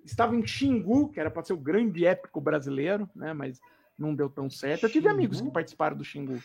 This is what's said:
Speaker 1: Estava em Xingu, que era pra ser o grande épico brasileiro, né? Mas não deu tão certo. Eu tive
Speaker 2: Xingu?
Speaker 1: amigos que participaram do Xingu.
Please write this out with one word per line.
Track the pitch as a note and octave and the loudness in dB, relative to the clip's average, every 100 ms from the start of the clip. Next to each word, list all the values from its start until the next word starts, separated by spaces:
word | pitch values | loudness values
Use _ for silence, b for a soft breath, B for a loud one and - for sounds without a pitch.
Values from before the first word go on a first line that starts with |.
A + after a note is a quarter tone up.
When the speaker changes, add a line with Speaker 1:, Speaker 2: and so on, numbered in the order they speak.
| - | -6
Speaker 1:
Estava | - A3+ A#3 | 0 2 2
em | G#3+ | 0
Xingu, | - C#4 A#3+ F3 C4 D4 | 0 2 2 4 4 4
que | - | 0
era | D#3 | -4
pra | E3 | -2
ser | D#3+ | -4
o | F3+ | -2
grande | C3+ G3 A#3 E3+ E3+ | 0 2 2 4 4
épico | F#3 - D#3+ | 4 -2 -4
brasileiro, | D3 D3+ C3+ C3+ D#3+ G#3 F#3+ - | 0 0 0 -2 0 -2 -4 -8
né? | D#3 | -8
Mas | D#3 C3 B2+ b b b - | -6 -8 -10 b b b -6
não | D3+ C#3+ | -4 -2
deu | C#3+ | -2
tão | C#3+ C3+ | -4 -8
certo. | - C3+ E3 A3+ | -4 -4 0 2
Eu | |
tive | D#4 G4 | 4 4
Speaker 2:
Xingu? | G4+ | 4
Speaker 1:
amigos | B3 D3+ | 0 0
que | C4+ | -4
participaram | E3+ D#3+ - D#3 D3 | -4 -4 -2 -2 -2
do | |
Xingu. | C#3+ C#3+ C3+ B2 | -8 -8 -8 -8